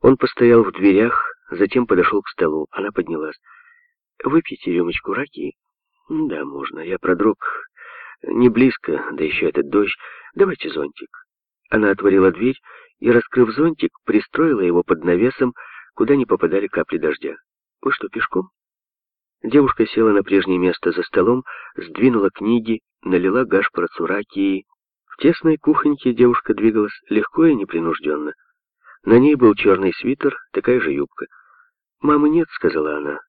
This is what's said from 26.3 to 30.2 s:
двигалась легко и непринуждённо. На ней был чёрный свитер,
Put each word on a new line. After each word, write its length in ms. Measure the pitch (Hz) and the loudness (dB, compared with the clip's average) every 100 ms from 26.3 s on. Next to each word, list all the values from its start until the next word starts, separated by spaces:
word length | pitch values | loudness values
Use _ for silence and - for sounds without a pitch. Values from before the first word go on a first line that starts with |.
| 120 - | 4 -2
двигалась 440 | 104 110 110 104 - _ | 0 2 2 -2 -6 _
легко 380 | 107 - - 165 | -2 -2 2 4
и 80 | |
непринуждённо. 800 | 135 95 85 82 80 76 76 76 - _ _ _ _ _ - | 2 -2 -4 -4 -4 -4 -6 -6 -12 _ _ _ _ _ -12
На 140 | - 117 | 4 4
ней 160 | 139 | 6
был 200 | 147 120 | 6 4
чёрный 380 | 101 110 92 95 | 4 2 2 0
свитер, 440 | - - 135 | -2 -6 -2